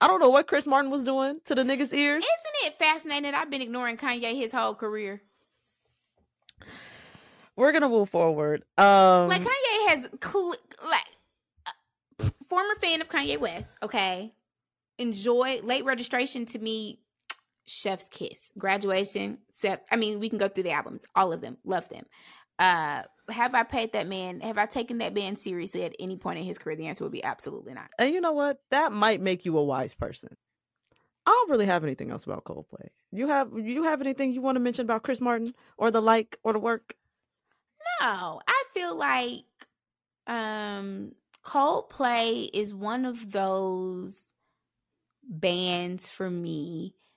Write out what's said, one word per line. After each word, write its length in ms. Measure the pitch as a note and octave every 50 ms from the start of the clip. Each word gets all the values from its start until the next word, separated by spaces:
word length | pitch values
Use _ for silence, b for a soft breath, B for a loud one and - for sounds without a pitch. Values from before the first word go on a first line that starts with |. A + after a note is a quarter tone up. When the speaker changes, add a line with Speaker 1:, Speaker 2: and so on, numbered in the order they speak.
Speaker 1:
I 60 | - D4+
don't 100 | F#4 F#4
know 100 | E4+ B3+
what 180 | B3+ C#4 D#4 -
Chris 180 | - C#4+ D4
Martin 240 | D4 C4 C#4 C#4+ C4+
was 140 | C4+ C#4+ B3
doing 360 | B3+ C4+ C4+ C4+ C4+ C#4+ D#4+ -
to 100 | - D4
the 80 | B3 C4
niggas' 300 | B3 C4+ B3 C#4+ B3 -
ears. 320 | C#4+ C#4+ D4 D4 D#4 F#4
Speaker 2:
Isn't 480 | B4+ E5 E5 E5 D#5+ D5 D5 A#4+ D4+ D4
it 60 | -
fascinating 460 | E4+ D#4 D#4 D#4+ D#4 D#4+ D4 C#4+ C#4+
that 100 | C#4+ C#4
I've 160 | D4 E4 D#4
been 100 | C#4 C4+ C4
ignoring 360 | A3+ A#3 B3 B3 A#3+ A#3 A3+
Kanye 360 | C#4 C4+ A#3+ A#3+ A#3 A#3 A#3
his 160 | C#4 B3+ A3+
whole 240 | C4 B3+ A3+ A3 G#3+
career? 480 | - A#3 G#3+ G#3+ G#3+ G#3+ G3 G3+ G3+ _ _ _ _ _ _ _ _ _ _ _ _ _ _ _ _ _ _ _ _ _ _ _ _ _ - - - B B B B B B B B B B B B B B B B B B B
Speaker 1:
We're 160 | - B3 D4 D4+
gonna 160 | D#4+ D4 C4+
move 200 | A#3 A3 G3+ G3
forward. 540 | - E3+ E3+ E3 D#3+ D3+ D3+ D3+ D3+ D3 - _ _ -
Um, 500 | G3 G3+ G3+ G3 F#3+ F#3 F#3 F3+ F3 F3
Speaker 2:
Like, 140 | F#4 - -
Kanye 460 | A4+ C5 C#5 C5 B4 G#4+ G#4+ G#4+ G4+
has 200 | D#4+ C#4 B3 - - B3+ -
cl-, 300 | - - G4+ F#4 F4 E4+ - _ - - - -
like, 200 | D#4 D#4+ A3 - - - _ _ _ _ _ _ _ _ _ -
uh, 640 | - - _ _ _ _ _ _ _ _ - G#2 - - - - -
former 260 | F4+ F4+ G4 G#4 G#4
fan 240 | G#4 - F4 E4 D#4+ D#4+
of 60 | -
Kanye 300 | - D#4 C#4+ C#4+ C#4 D4
West, 400 | C#4 G3 E3 F3 - - - - -
okay? 500 | G#3+ - A3+ G3 F#3+ F#3 F3+ G3+ A3 - _ _ _ _ _ _ _ _ _ _ _ _ -
Enjoy 600 | B3 A#3 A3 G3 G3 A#3+ A#3+ A#3+ B3+ C4 C4 - -
Late 220 | A3+ B3 C#4 B3+
Registration 600 | C4+ C4 A#3+ A#3+ - - B3 B3+ C4+ - B3+ A#3
to 120 | A3+ - A3+
me, 420 | G#3+ A3 A3 A3 G#3+ G#3 - - _ _ _ _ _ - - - _ _ _ _ _
chef's 420 | - - - - G3+ F#3+ F#3 - -
kiss. 440 | - - - - - - - - - G3
Graduation, 800 | F#3+ F#3+ F#3+ G3+ G3+ G3 F#3+ F#3+ G3 G3 - G3+ G3 G3+ G#3 - _ _
step, 360 | - - - G3 F#3+ - - -
I 60 | A3+
mean, 220 | A#3 A3 G#3+ G#3+ G#3
we 100 | G#3+ A3+
can 80 | A3+ G#3
go 100 | G3+ G3+
through 160 | G3+ F#3+ F#3
the 60 | F3 D3+
albums, 320 | D3 - - - A#2+ - - -
all 180 | F#3 F#3+ F#3 E3
of 100 | D3 -
them, 160 | A#2 B2 - -
love 240 | - F#3 F3 D#3+ -
them. 160 | - - - - b b b b b b b b _ -
Uh, 440 | F3 F#3 F3+ E3+ D#3 D3 C#3+ B2+ - - _ _ _ -
have 260 | A3+ A#3 A#3+ B3 C4+
I 100 | A#3+ A#3
paid 280 | - - B3+ A3+ A3 -
that 140 | G#3+ E3+
man, 340 | F3 G3 F#3+ F#3 F#3 F3+ -
have 180 | - A3 A3 G#3
I 80 | G#3
taken 320 | A3 - C4 A#3 B3 B3 A#3
that 160 | A3+ - F#3+
man 200 | G#3 G3+ F#3+ G3+
seriously 500 | - - G3+ F3+ F3 E3+ G3 - F3+ F3+
at 100 | E3 - -
any 180 | - F#3 F#3+
point 220 | F3+ - F#3 F3 D#3+
in 60 | E3
his 140 | F#3 E3+ -
career? 180 | - D#3+ D#3
The 100 | D#3 D#3
answer 180 | D#3+ D3+ - D#3+
would 80 | D#3 D3
be 120 | - -
absolutely 500 | - - - - C#3 D3+ - - - C3
not. 140 | A#2 - - - -
Speaker 1:
And 140 | A#3+ C4+ D#4+
you 60 | F#4
know 120 | F4 E4 D#4
what? 260 | D4 C#4+ C#4+ C#4 - _ -
That 220 | - C#4 D#4+ D#4 G#3
might 280 | G#3 G#3 A3+ A3 F#3
make 240 | F#3+ F#3+ F#3 F3+ -
you 120 | F3+ D#3+ D#3
a 60 | D3
wise 300 | C#3+ C3+ C3 C3 A2 -
person. 420 | - - - - - - - - - _ _ _ _ _ _ _ _ _ _ _ _ _ _ _ _ -
I 40 | -
don't 200 | G#4 B4 A#4+ F#4
really 160 | C#4+ A3+ G#3
have 180 | G3 F3+ F3 D#3
anything 260 | D3+ C3 - - -
else 140 | - - -
about 200 | - - - -
Coldplay. 440 | - - - D#3 _ - - - - _ _ _ _
You 180 | - F#3+ B3 D4
have, 220 | D4 C#4 C4+ G#3+ -
you 280 | A3 G#3+ A3 B3 C#4+ E4
have 160 | D#4+ D#4 C4+
anything 320 | C4+ C4+ C4+ C4+ C4+ C4 B3
you 80 | C4
wanna 200 | B3 C4+ C4 B3+
mention 240 | A#3+ B3 A#3+ B3+ B3
about 160 | A3 A#3 A3 -
Chris 180 | - B3+ A#3+
Martin 320 | B3+ B3 A#3+ A3+ A3+ A#3 B3 b b b b
or 140 | b G#3 A3+
the 100 | A3 A3+ G#3+
like 360 | A3 A3+ A3+ A3 - - - -
or 100 | A3+ G#3+
the 60 | G#3+
work? 360 | G#3 A#3 A#3 A3 - - - _ _ _ _ _ _ _ _ _ _ _ _ _ _ _ _ - D5+ E5+ F5+ E5+
Speaker 2:
No, 400 | - A#3+ G3+ F#3 F3+ E3+ D#3 - -
I 180 | - B4 C5+ C5+ - -
feel 200 | F#4 F4+ F4 E4+
like, 500 | D#4+ D4 C#4 C4+ B3+ B3 A#3+ B3 - - _ _ - - _ _ _ _ _ _ _ _ _ _ _ -
um, 840 | - A#3 A#3 A3 G#3+ G#3+ G#3+ G#3 G#3 G3+ G3+ G3 G3 G3 G3 G3+ - - _ _ _ _ _ -
Coldplay 1040 | - - C#4+ C#4 D4 F4 - - - - - C#4 A#3+ A#3+ A#3 A3+ A3+ A3+ A#3+ A3 - -
is 200 | G3 G#3+ G#3 G#3
one 300 | F#3+ G3+ G#3 A3+ B3+ C4
of 280 | B3+ A#3+ A#3 A3+ G3+ G3+
those 1000 | G3+ G3 F#3+ F#3+ F#3+ F#3+ F#3+ F#3 F#3 F#3 F#3 F#3 F3+ F#3 F#3+ G3 - - - _ _ _ _ _ _ _ _ _ _ _ _ _ _ _ _ _ _ _
bands 840 | C4+ F#3+ D#3 D#3 F#3 F3 F3 F3+ F3+ F3+ F3 F3+ F3+ F3+ F#3 - -
for 200 | - - F#3+ F#3
me 640 | F3+ F3 E3+ E3+ E3 D3+ D3 E3+ E3+ D#3+ F3 F#3+ - _ _ _ _